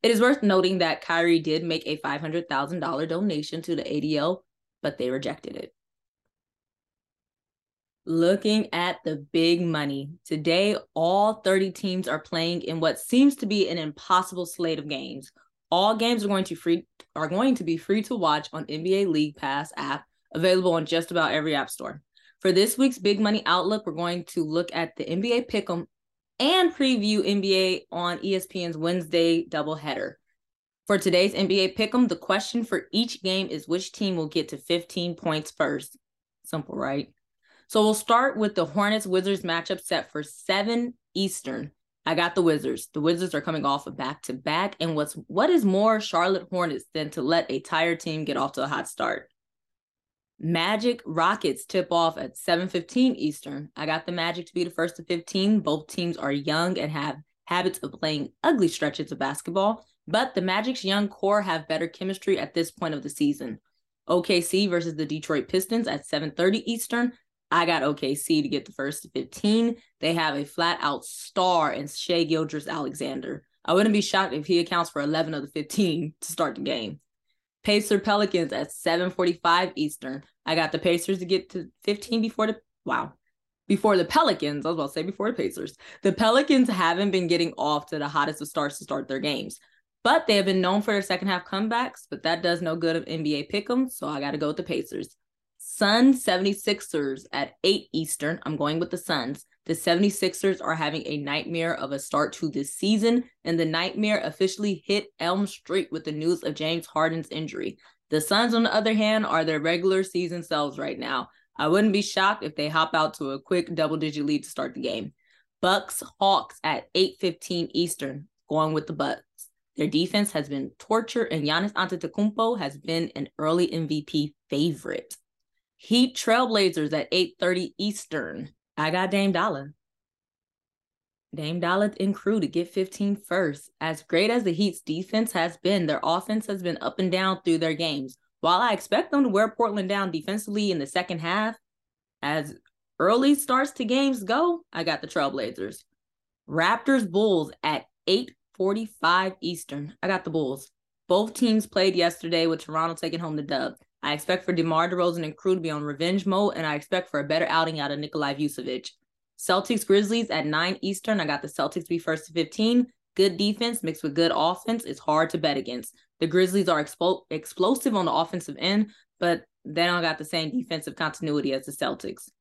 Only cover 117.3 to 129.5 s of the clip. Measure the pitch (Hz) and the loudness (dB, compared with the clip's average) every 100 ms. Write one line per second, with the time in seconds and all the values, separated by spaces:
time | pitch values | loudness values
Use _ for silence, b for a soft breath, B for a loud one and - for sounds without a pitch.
117.3 | 165 - 175 170 151 170 - 139 139 147 | -4 -6 -6 -4 -2 -2 -2 -8 -8 -14
118.3 | _ _ 151 156 156 151 147 139 - _ | _ _ 0 2 0 -4 -4 -4 -4 _
119.3 | _ - _ _ - 151 156 180 208 208 | _ -20 _ _ -4 0 2 2 0 0
120.3 | 156 143 139 139 _ - 220 226 240 226 | -2 -4 -6 -8 _ 0 0 0 -2 -2
121.3 | 160 147 160 202 208 180 180 160 - 214 | 0 0 0 0 -2 -2 -4 -6 0 -2
122.3 | 214 226 233 143 143 - 165 165 - 143 | 2 0 0 -4 -6 -4 -2 -2 -6 -10
123.3 | - 156 170 180 165 156 151 147 151 147 | -2 0 2 2 0 -2 -4 -2 -2 -2
124.3 | _ _ 139 165 143 - - - - _ | _ _ 0 0 0 -6 -8 -8 -18 _
125.3 | _ _ _ _ _ - 240 254 254 - | _ _ _ _ _ 2 4 4 2 2
126.3 | 226 254 220 190 165 151 151 143 180 180 | 4 4 4 2 2 -2 -2 0 0 0
127.3 | - 180 185 180 - 208 208 - 156 87 | 0 0 0 -4 -4 -4 -4 -6 -6 -6
128.3 | 78 147 _ _ - 156 180 190 196 196 | -10 -12 _ _ -2 0 0 0 2 2
129.3 | 175 208 | 2 0